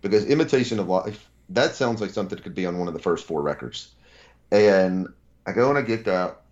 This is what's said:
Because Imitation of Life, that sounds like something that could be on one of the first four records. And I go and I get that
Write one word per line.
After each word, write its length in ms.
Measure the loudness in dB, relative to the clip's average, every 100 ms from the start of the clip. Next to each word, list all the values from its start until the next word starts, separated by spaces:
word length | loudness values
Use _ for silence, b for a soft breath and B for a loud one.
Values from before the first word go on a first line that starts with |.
Because 240 | 2 2 4
Imitation 540 | 2 4 2 2 -2
of 80 | 0
Life, 400 | 0 -2 -12 -20 _ _
that 260 | 0 0 0
sounds 260 | -2 -2
like 80 | -4
something 260 | -4 -6 -8
that 80 |
could 120 | -10 -6
be 100 | -4
on 120 | -4
one 100 | -6
of 40 |
the 60 | -4
first 260 | -2 -2 -2
four 160 | -4
records. 520 | -4 -4 -8 -14 -18 _ b b b b _
And 560 | 4 6 6 4 0 -4 -10 _ _ -6
I 80 |
go 160 | 0 2
and 80 | 2
I 40 |
get 220 | 0 -4 0
that 360 | 0 -2 -6 _